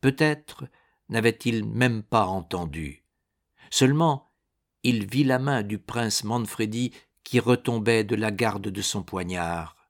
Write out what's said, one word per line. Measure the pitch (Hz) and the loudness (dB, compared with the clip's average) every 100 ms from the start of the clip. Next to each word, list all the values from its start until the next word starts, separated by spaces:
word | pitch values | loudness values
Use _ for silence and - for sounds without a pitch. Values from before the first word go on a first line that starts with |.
Peut-être | 135 135 156 151 - - 131 _ _ _ _ | 2 2 0 0 -6 -18 -18 _ _ _ _
n'avait-il | 110 117 113 120 113 | 2 2 2 0 0
même | 107 110 123 113 | -2 2 2 0
pas | 107 117 95 | 0 2 2
entendu. | 95 82 90 85 76 76 - _ _ _ _ _ _ - | -2 -4 -6 -6 -6 -10 -12 _ _ _ _ _ _ -6
Seulement, | - 131 147 165 139 _ _ _ _ _ _ | 2 4 4 2 0 _ _ _ _ _ _
il | - 113 101 | 0 0 0
vit | 123 | 2
la | 139 127 | 2 2
main | 135 135 | 0 -2
du | 101 104 | -2 -6
prince | - 123 113 - | -6 -4 -2 -2
Manfredi | 107 120 110 - 110 113 123 - _ _ | -2 -4 -4 -4 -2 -2 -4 -6 _ _
qui | - 123 | 0 0
retombait | 120 123 - 117 107 113 | 4 2 2 0 2 2
de | 107 107 | 2 0
la | 110 | -2
garde | 101 113 101 101 | 0 -2 -2 -8
de | 95 | -6
son | 98 104 | -4 -4
poignard. | 92 95 87 90 82 85 82 _ | -6 -6 -4 -4 -4 -4 -8 _